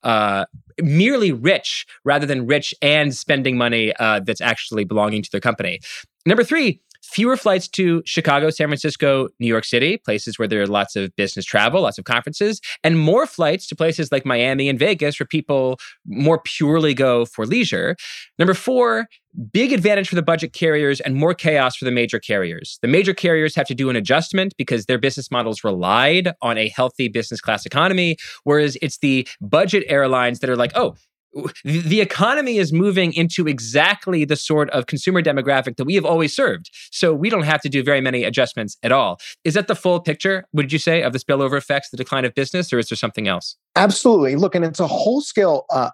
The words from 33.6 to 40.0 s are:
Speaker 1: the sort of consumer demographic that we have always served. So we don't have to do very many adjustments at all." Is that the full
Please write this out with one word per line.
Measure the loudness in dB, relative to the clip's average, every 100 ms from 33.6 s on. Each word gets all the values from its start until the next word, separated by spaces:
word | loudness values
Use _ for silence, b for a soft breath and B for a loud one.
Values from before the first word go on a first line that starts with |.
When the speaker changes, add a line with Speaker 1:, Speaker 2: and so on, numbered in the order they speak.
| -2 2 2 2 -2 -2
Speaker 1:
the | 0 -2
sort | 0 0 0
of | -2 -4
consumer | -4 0 0
demographic | 2 0 2 0 0 -4
that |
we | -2 0
have | 2
always | 2 0
served. | 0 0 -2 -10 B B
So | 0 2
we | 2 0
don't | 0
have | 2 0
to | 0
do | 0
very | 2 2
many | 2 0
adjustments | 0 0 0 -2 -8 -6
at | 2
all." | 2 2 -4 B -6
Is | -2
that | 0 0
the |
full | -2 0 0